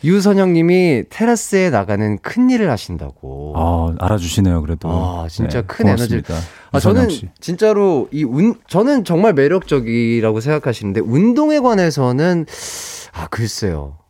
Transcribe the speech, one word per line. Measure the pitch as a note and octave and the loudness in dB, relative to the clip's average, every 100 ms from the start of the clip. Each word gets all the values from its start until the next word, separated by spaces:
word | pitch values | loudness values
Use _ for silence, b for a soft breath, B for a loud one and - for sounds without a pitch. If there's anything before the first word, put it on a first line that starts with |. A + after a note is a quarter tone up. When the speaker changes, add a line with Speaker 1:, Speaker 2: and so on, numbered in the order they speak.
Speaker 1:
유선영님이 | C#3+ G3+ G3 G3 F#3+ E3+ E3+ F3+ F3+ B2 E2+ | 4 4 4 4 4 4 4 4 4 2 -2
테라스에 | - A3+ A3+ - G3 F#3 | -2 0 0 0 0 2
나가는 | A#2 G2 G2+ G#2+ G#2 | 0 0 0 0 -2
큰일을 | - A3+ B3+ B3 G3 | -4 0 2 2 0
하신다고. | A2+ - E2 C#2+ - C2 C#2 D2 D2+ | -2 -6 -10 -10 -14 -14 -12 -8 -2
Speaker 2:
아, | E2 E2+ E2 E2 | 0 0 0 -2
알아주시네요, | F#2 G#2+ E2+ G#2+ F#2+ E2+ | -2 -2 -2 0 2 2
그래도. | D2+ D#2+ E2+ | -2 -6 -4
Speaker 1:
아, | E2+ F2 F2 E2 | -2 -2 -6 -8
진짜 | F#2 A2+ C3 | -6 -4 -4
Speaker 2:
네, | G2 | -6
Speaker 1:
큰 | - A2 | 0 2
에너지. | G2+ A#2+ A#2 | 2 0 -2
Speaker 2:
고맙습니다. | - E2 E2+ B B | -4 -6 -8 B B
Speaker 1:
아, | C#3 | 0
저는 | - A3 | 2 4
Speaker 2:
유선영 | A#3+ | 2
씨. | D#3 F#2+ _ | -2 -10 _
Speaker 1:
진짜로 | - F3+ G#3+ G#3 G3 D3+ G#2+ | -8 0 2 4 2 2 -2
이 | C#3+ | -4
운-, | C#3+ C3 A3 - _ | -2 2 2 0 _
저는 | E3+ B3 C#4+ | 0 2 0
정말 | F3 E3+ A3 | 0 2 4
매력적이라고 | D3+ C#3+ F#3 - C#3+ A#2 A#2 A#2 A#2 A2 A2 | 4 2 2 0 -2 0 0 2 2 0 0
생각하시는데 | B2 D3+ C#3+ A2 G#2 G2 | -2 -2 -2 -4 -4 -2
운동에 | G#2 B2+ A3 A#3+ D4+ D4+ | 0 2 2 2 2 2
관해서는, | B3+ G#3 E3+ C#3+ B2+ B2+ E3+ F3 D3+ B B B B B B | 2 2 0 0 0 2 2 0 -4 B B B B B B
아, | - D#2+ | -14 -10
글쎄요. | - A2+ - G#2 D#2 C#2+ D2 _ | -6 -6 -4 -4 -4 -8 -16 _